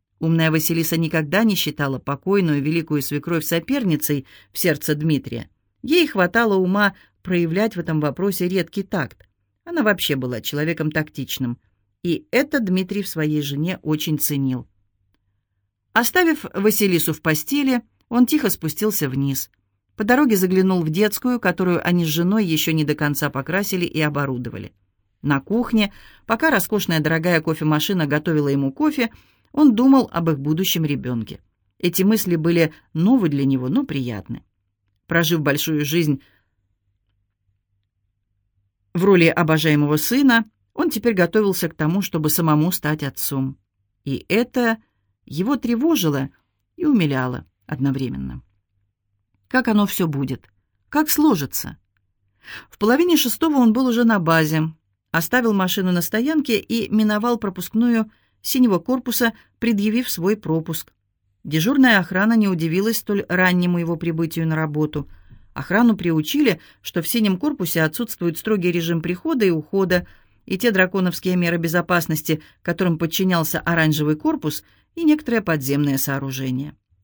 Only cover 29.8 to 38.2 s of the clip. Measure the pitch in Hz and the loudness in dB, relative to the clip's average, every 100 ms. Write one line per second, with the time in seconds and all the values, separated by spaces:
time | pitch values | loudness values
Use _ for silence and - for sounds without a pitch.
29.8 | 269 269 - 170 165 139 143 160 190 170 | 6 6 4 -2 -2 0 0 0 0 0
30.8 | 156 131 123 117 110 - _ _ _ _ | -2 -2 -4 -6 -6 -12 _ _ _ _
31.8 | 175 175 190 220 185 170 165 170 156 - | -2 2 2 2 2 0 2 2 2 -2
32.8 | _ 156 190 262 180 139 139 135 127 220 | _ 0 4 4 2 0 0 0 0 -2
33.8 | 269 143 123 104 - 117 _ _ _ _ | -2 -4 -4 -6 -8 -12 _ _ _ _
34.8 | _ _ - 165 160 170 147 143 - 151 | _ _ -2 0 2 2 0 0 0 -2
35.8 | 143 170 151 135 _ _ _ _ _ _ | 0 0 0 -2 _ _ _ _ _ _
36.8 | _ _ _ _ _ _ _ _ _ _ | _ _ _ _ _ _ _ _ _ _
37.8 | _ _ _ _ | _ _ _ _